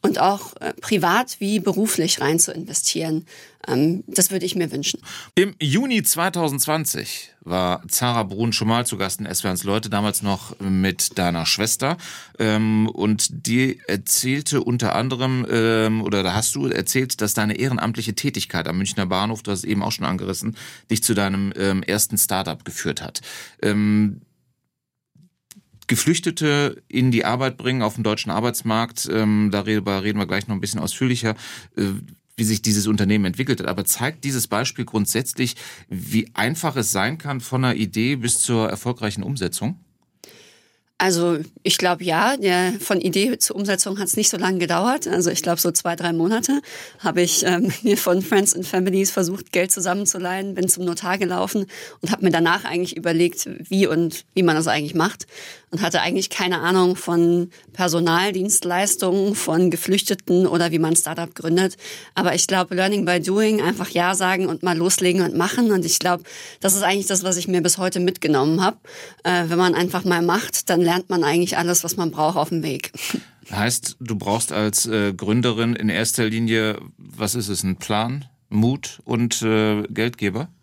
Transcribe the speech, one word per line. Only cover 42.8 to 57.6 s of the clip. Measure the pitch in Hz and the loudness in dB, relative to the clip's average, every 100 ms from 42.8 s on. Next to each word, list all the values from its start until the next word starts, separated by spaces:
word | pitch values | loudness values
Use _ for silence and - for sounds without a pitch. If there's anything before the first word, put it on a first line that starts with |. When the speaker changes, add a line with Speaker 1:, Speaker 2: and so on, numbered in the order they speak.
| - 196 | -2 0
Speaker 1:
Idee | 185 190 208 240 | 2 2 0 0
zur | - - | -2 -2
Umsetzung | 202 190 208 196 | -2 0 0 -2
hat's | 185 - | -2 0
nicht | 214 | 0
so | 190 | 0
lange | 185 190 | 0 0
gedauert. | 170 170 214 285 180 | 0 2 2 0 -2
Also | 175 170 | 0 0
ich | 180 | 0
glaub, | - 170 | -2 0
so | 175 | 0
zwei, | 165 175 170 | 0 -2 -2
drei | 170 | -2
Monate | 165 170 220 233 277 - - - - | 0 2 0 0 -2 -2 -16 -16 -4
habe | 190 160 | -2 2
ich, | 175 - | 2 2
ähm, | - 175 196 - | 2 2 2 0
<laughs> | |
mir | 220 202 | 2 2
von | - 180 | 4 2
Friends | 190 202 196 175 | 4 4 4 0
and | 180 | -2
Families | 185 185 190 196 | 0 2 2 0
versucht, | - 175 196 - | 0 -2 -2 -4
Geld | 180 185 | -2 0
zusammenzuleihen, | 196 180 185 202 190 180 190 196 | 0 0 -2 -2 -2 -4 -4 -4
bin | 190 185 | -2 -2
zum | 175 180 | 0 -2
Notar | 170 196 196 | -4 -2 0
gelaufen | 185 180 190 220 196 - - - | 0 0 0 -2 -4 -8 -18 -8
und | - | -2
hab | 202 | 2
mir | 190 | 4
danach | 165 165 185 | 4 4 2
eigentlich | - 170 180 - | 0 -4 -4 -4
überlegt, | 170 165 175 - - - - | 0 2 2 0 -8 -10 -2
wie | 190 196 | 2 4
und | 156 170 - - - | 4 0 -2 -4 2
wie | |
man | 175 156 | 4 4
das | 160 | 2
eigentlich | 135 147 160 | 0 0 0
macht. | 175 - - - - - _ | 0 -2 -16 -16 -18 -20 _
Und | 165 | -2
hatte | 170 165 | 0 2
eigentlich | 170 190 190 | 2 0 -2
keine | - 185 175 | -2 0 0
Ahnung | 165 185 180 180 | 4 4 4 2
von | - 170 170 175 175 - | 0 4 4 4 0 -8